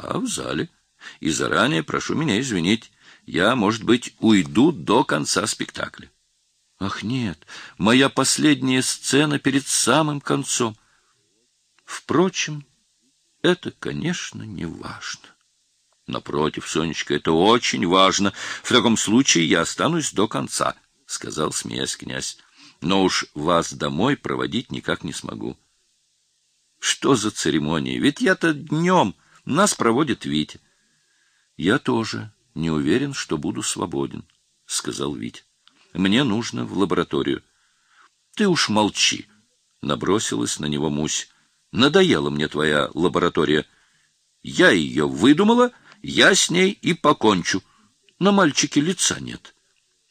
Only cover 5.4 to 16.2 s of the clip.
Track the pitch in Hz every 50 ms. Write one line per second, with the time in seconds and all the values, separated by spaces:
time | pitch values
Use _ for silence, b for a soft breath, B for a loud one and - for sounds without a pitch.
5.4 | 98 113 - - - - - - - - - - - - _ _ _ _ _ _
6.4 | _ _ _ _ _ _ _ _ 92 98 - - - 104 127 131 120 98 80 -
7.4 | - B B B B B B - 85 107 120 131 139 131 - - 135 - - -
8.4 | 143 151 147 127 131 131 127 131 127 - - - - - - 139 156 147 143 139
9.4 | - 139 131 139 - - - - - 110 123 151 160 151 143 143 - - 147 143
10.4 | 139 - - - 123 113 110 - _ _ _ _ _ _ _ _ _ _ _ _
11.4 | _ _ _ _ _ _ _ _ _ - - - - - - 147 185 190 - -
12.4 | - 165 151 147 143 _ _ _ _ _ _ _ _ _ _ _ _ _ _ _
13.4 | - 165 180 - - - - _ - - - 73 - 165 180 - - - - 107
14.4 | 110 110 98 80 85 82 76 - - - - - - - - - - - _ _
15.4 | _ _ _ _ _ _ _ _ _ _ _ _ _ - 64 58